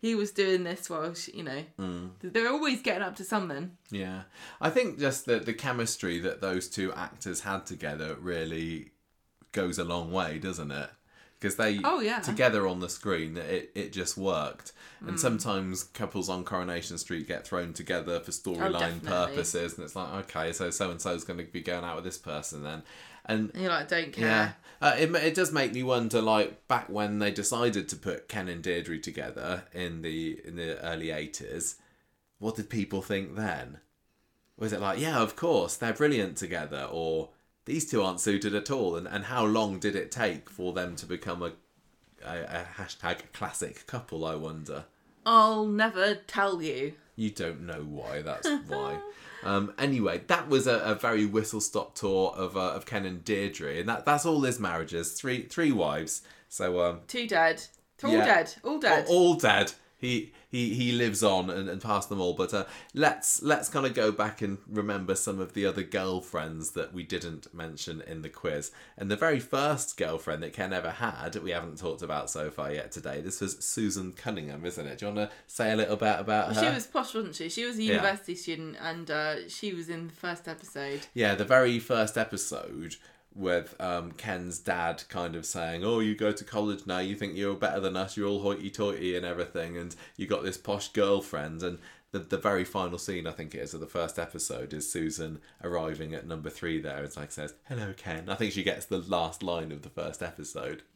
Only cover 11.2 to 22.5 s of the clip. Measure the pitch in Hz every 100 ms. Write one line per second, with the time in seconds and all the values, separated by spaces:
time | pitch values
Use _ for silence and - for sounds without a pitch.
11.2 | - _ 101 - 110 101 277 349 214 233
12.2 | - - 127 107 98 90 90 - 104 87
13.2 | 80 85 78 90 - - 95 85 87 -
14.2 | 95 85 71 - - - - - - 87
15.2 | 131 113 113 98 95 92 - - 101 101
16.2 | 90 92 87 95 90 87 82 85 - 85
17.2 | 76 85 - 92 85 80 82 90 82 85
18.2 | 85 85 - 85 95 87 85 85 78 90
19.2 | 87 - 80 87 85 80 78 95 87 95
20.2 | 95 82 80 82 90 80 95 85 95 85
21.2 | 80 87 85 90 85 87 87 82 90 -
22.2 | - 73 76